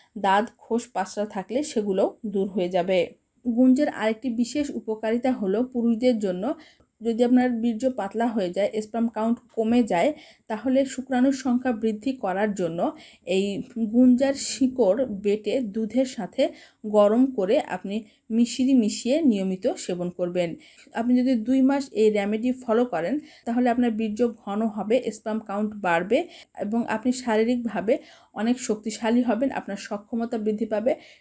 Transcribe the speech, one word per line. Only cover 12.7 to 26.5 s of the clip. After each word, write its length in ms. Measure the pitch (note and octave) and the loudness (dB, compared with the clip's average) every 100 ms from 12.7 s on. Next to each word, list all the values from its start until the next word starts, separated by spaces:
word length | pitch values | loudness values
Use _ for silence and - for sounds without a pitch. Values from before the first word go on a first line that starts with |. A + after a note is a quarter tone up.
| E3 A#3+ D#4 - - - | -2 -2 -4 -14 -20 -2
এই 180 | F#3+ G3+ G3 - - A3 | 0 0 -4 -8 -6 0
গুঞ্জার 440 | A#3 B3+ B3 C4+ | 6 6 6 4
শিকড় 640 | C#4 - - B3+ - G3+ G#3+ - | 0 -6 -2 0 2 2 2 0
বেটে 480 | G3+ G3+ G#3 G#3 B3 | -2 -2 -2 0 -2
দুধের 460 | A3+ G3+ A3 B3 C4 | -2 -4 -2 0 -2
সাথে 360 | - F3+ - D#4 - - _ | -4 -8 -2 -2 -2 -18 _
গরম 380 | A3 G#3 G#3 A3+ C4+ | 0 4 6 6 2
করে 300 | B3+ F#3 C4+ - | 2 0 0 0
আপনি 280 | F#3 G3 G#3 - _ - | -6 -6 -8 -8 _ -4
মিশিয়ে, 440 | A3+ A#3+ - B3+ | 0 0 2 2
মিশিয়ে 420 | C4+ G#3+ - A#3 D4 | 4 2 -2 0 2
নিয়মিত 420 | D#4 G3+ F#3+ F#3 B3 F4+ | 4 2 0 -2 -2 -4
সেবন 320 | - F3 F3+ | -6 -4 -6
করবেন। 400 | F3+ F3+ F3+ E3+ - - - - | -4 -4 -2 -4 -6 -16 -20 -12
আপনি 180 | - A#3 B3 | -6 0 2
যদি 160 | B3 | 2
দুই 260 | B3 G#3+ C4+ | 0 2 2
মাস 220 | C4 C#4+ C#4 | 4 2 -2
এই 160 | - A3 | 2 2
রেমেডি 400 | G#3 G3+ G#3+ B3 | 4 0 -2 -2
ফলো 320 | B3+ - A3+ | -4 0 0
করেন, 300 | B3 E3 E3+ C#4+ - - | 0 -2 -2 -4 -6 -12
তাহলে 220 | - A#3 B3 | -4 0 2
আপনার 200 | A#3 B3 | 2 0
বীর্য 300 | G#3+ A3 G#3+ A#3+ | 0 -4 0 -2
ঘন 320 | A#3 - G3+ A3+ | -2 -6 -2 -2
হবে, 300 | G#3+ G3 B3 - | -2 0 0 0
স্পার্ম 280 | G#3+ A3 A3 | -6 -6 -6
কাউন্ট 300 | A3 G3+ G#3+ | -4 -4 -4
বাড়বে 440 | G#3+ F#3+ E3+ F3+ B3+ F4 - - | -2 0 0 2 0 0 -10 -20